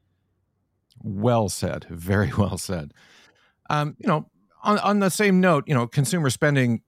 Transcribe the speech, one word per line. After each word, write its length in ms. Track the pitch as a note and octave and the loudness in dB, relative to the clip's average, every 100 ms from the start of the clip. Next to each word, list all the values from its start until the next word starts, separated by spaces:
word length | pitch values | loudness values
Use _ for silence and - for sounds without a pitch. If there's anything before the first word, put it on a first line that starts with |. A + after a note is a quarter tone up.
| _ _ _ _ _ _ _ _ _ _ | _ _ _ _ _ _ _ _ _ _
Well 480 | A2 G2 A#2 A#2 G2+ | -10 -2 0 2 0
said. 360 | - F#2 C#2 - | -4 -6 -6 -10
Very 420 | F2 F2 G2+ G2+ | -10 0 2 2
<laughs> 60 | - | 0
well 180 | G2 F2 | -2 -4
said. 380 | - F2+ D2 - _ - _ _ _ _ - | -8 -8 -10 -16 _ -20 _ _ _ _ -4
Um, 260 | D3+ D3+ - | -4 -4 -4
you 100 | - | -2
know, 220 | D#3 - _ _ _ | -2 -4 _ _ _
on, 160 | - G#3 | -2 0
on 220 | F#3+ G#3 | 2 2
the 100 | F#3+ | 0
same 300 | - G#3 F#3 | 2 2 4
note, 240 | F#3 D3+ C3+ | 4 2 2
you 80 | |
know, 120 | C#3 A#2 | 0 0
consumer 440 | - C3+ F3+ C#3+ | -2 0 0 -2
spending 520 | - D3+ C#3 B2+ A2+ | 0 2 2 2 0